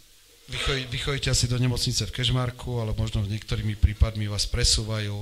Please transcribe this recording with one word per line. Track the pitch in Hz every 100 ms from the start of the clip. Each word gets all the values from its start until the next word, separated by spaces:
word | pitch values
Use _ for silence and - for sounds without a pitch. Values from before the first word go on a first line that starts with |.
| - - - - -
vy |
choj-, | 123 - 139 127
vy | 135
chodíte | - 139 135
asi | 127 120
do | 123
nemocnice | 127 120 - 117 104
v |
Kežmarku, | - 123 127 123 120 - 120
ale | 110
možno | 107 110 110 98
niektorými | 107 - 113 107
prípadmi | 104 - 104 113 107 104
vás | 104 -
presúvajú | - 120 - 110 110 104 101